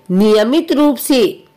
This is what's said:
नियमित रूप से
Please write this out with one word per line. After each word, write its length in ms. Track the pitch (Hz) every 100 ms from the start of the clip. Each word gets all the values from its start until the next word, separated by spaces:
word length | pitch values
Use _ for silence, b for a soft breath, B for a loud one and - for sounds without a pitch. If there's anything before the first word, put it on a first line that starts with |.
| b
नियमित 600 | 185 214 214 214 311 320
रूप 260 | 285 294 254
से 460 | - 262 196 - -